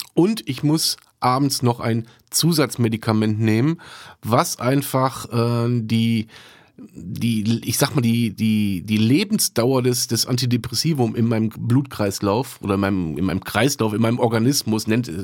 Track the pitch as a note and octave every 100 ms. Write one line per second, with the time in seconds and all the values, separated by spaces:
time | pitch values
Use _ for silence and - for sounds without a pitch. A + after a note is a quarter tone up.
0 | - - F#3 A3+ - B2 D3 D#3 - -
1 | _ _ B2 C3 C#3+ - A#2+ A#2+ A#2 A2+
2 | A2+ _ _ - D#3 D3+ C3 - A#2 A2
3 | - A2 A2 G#2+ A2+ G#2+ C#3+ E3 - -
4 | - - A2 B2 F3 - B2 C#3 C#3 C3
5 | C3 - - A#2 A#2 A#2+ A#2 A#2+ A2 A2+
6 | A2+ A2+ A2 - - - _ - - -
7 | E2+ - A#2+ A2 G#2 A#2 - - C#3+ C#3+
8 | A#2 A#2 A2+ - A2 G#2+ G#2 F#2+ G2+ G#2+
9 | A2 D3 G#3 G#3+ - - A#2+ C3 B2 B2
10 | - A2+ - B2 B2 B2+ - A2+ D#3+ D3
11 | A#2 A#2 A#2 A2+ A2 - A#2 B2+ B2+ -
12 | G2+ - G2+ G#2+ C#3 - G2 G2 G2 G2
13 | E2 C#2+ F#2+ F#2+ - G2+ B2 - A2 G#2+
14 | A#2 A#2+ A#2+ A2+ A#2+ C#3+ - A2 G#2+ A2+
15 | A#2+ E2+